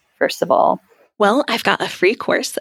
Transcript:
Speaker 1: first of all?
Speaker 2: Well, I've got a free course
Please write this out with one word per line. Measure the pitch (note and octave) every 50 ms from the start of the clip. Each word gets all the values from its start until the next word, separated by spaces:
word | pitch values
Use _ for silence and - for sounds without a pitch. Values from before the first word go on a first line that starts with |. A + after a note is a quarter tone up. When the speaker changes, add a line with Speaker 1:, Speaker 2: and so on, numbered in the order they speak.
| _ _ _
Speaker 1:
first | - - - - - -
of | E3+
all? | - - - - - - _ _ _ _ _ _ _ -
Speaker 2:
Well, | G#3 G3+ A3 C#4 C#4+ -
I've | - A3+ -
got | G3+ G3 - -
a | C#3
free | - - - F#3 A#3+
course | - - - - - C4 - - -